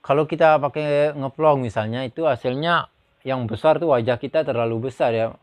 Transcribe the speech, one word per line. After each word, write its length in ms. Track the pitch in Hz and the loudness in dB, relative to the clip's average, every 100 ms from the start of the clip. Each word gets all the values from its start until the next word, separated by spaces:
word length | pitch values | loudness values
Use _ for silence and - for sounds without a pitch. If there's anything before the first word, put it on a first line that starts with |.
Kalau 220 | - 143 | 0 0
kita 320 | 151 160 160 151 | 0 2 4 4
pakai 560 | 139 151 151 143 151 | 0 -4 -2 0 0
ngevlog 480 | 147 135 - 156 139 | -2 -8 0 2 2
misalnya, 400 | 123 113 107 120 | 0 -4 -4 -4
itu 220 | - - 160 | -6 -2 -2
hasilnya 640 | 123 131 131 165 165 - _ _ _ | 0 -2 -2 0 0 -2 _ _ _
yang 220 | 131 131 | -6 -4
besar 340 | 113 113 156 151 | -4 0 2 2
tuh 140 | 165 | 2
wajah 240 | 127 117 120 | 2 2 -2
kita 240 | 135 160 | -2 -2
terlalu 480 | 143 117 117 113 127 | -2 -2 -2 -2 -6
besar 220 | - 139 | -2 0
ya, 220 | 113 113 - | 0 -2 -6